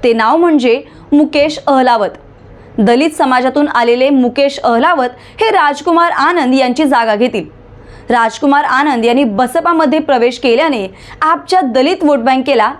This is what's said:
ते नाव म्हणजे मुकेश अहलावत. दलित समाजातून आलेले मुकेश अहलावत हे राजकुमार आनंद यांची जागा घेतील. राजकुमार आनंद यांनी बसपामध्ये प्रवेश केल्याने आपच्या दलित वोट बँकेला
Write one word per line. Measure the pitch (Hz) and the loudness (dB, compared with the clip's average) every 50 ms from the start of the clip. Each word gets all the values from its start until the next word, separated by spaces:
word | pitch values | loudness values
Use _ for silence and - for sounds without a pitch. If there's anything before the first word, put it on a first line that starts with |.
| - | 0
ते | 247 | 0
नाव | 233 226 220 226 269 | 0 0 0 0 2
म्हणजे | 330 349 339 320 294 240 247 226 269 277 - - - - - | 2 2 2 2 2 2 2 0 0 -2 -12 -20 -20 -6 0
मुकेश | - 294 302 302 - 294 285 311 302 - - | 2 2 2 2 0 0 0 0 -2 -4 -2
अहलावत. | - 277 262 254 254 240 226 208 185 - - - - - - - - - - - - - - | 0 0 2 2 2 2 0 0 -4 -6 -12 -20 -20 -20 -20 -20 -20 -20 -20 -20 -12 -2 0
दलित | 214 214 240 269 302 330 | 2 2 2 2 0 -2
समाजातून | 302 - 311 262 254 247 254 262 254 294 294 285 | 0 -2 -2 0 0 0 0 0 0 0 -2 0
आलेले | - 240 233 240 240 247 254 277 | 0 0 0 0 2 2 2 2
मुकेश | 294 262 247 240 247 269 277 277 277 - | 2 2 2 0 0 0 0 0 -2 -2
अहलावत | - 247 233 226 269 330 359 294 247 247 247 - - - - - | -2 0 0 2 2 2 0 0 -2 -4 -6 -12 -20 -20 -6 -2
हे | 440 440 | -2 0
राजकुमार | - - 359 294 285 277 - 359 339 339 339 339 | 2 2 0 0 -2 -2 -2 0 0 2 2 0
आनंद | - - - - 359 349 285 247 262 | 0 0 0 0 0 0 0 0 0
यांची | 269 262 247 247 262 320 | 0 0 0 0 0 0
जागा | 277 277 240 233 220 214 | 0 2 0 0 0 0
घेतील. | 208 240 254 247 208 160 151 - - - - - - - - - - - - | 0 -2 -2 -2 -6 -8 -8 -16 -20 -20 -20 -20 -20 -20 -20 -20 -20 -6 -2
राजकुमार | 233 240 226 226 226 - - 285 277 285 294 | 0 0 0 -2 -2 -2 0 0 0 0 0
आनंद | - 262 262 285 302 269 233 226 | 0 0 0 0 0 -2 0 0
यांनी | 233 240 262 254 | 0 2 2 0
बसपामध्ये | 233 202 196 254 247 247 330 330 339 339 320 320 277 285 320 | 0 0 -2 -2 0 -2 -2 -2 0 0 0 0 0 0 -2
प्रवेश | 311 311 277 247 226 247 247 - | 0 0 0 0 0 -2 -2 -2
केल्याने | - 254 226 247 311 320 277 226 196 185 190 - - - - - | -2 0 0 2 0 0 -2 -4 -6 -8 -12 -18 -20 -20 -8 -4
आपच्या | 311 311 330 285 294 - 370 370 | -2 -2 -2 -2 -2 -2 0 0
दलित | 349 254 220 262 254 311 370 - | 0 0 0 0 0 0 0 0
वोट | 349 294 294 269 | 0 0 0 2
बँकेला | 226 247 262 262 262 269 277 233 208 226 285 - | 0 0 0 0 0 0 0 0 0 -2 -4 -8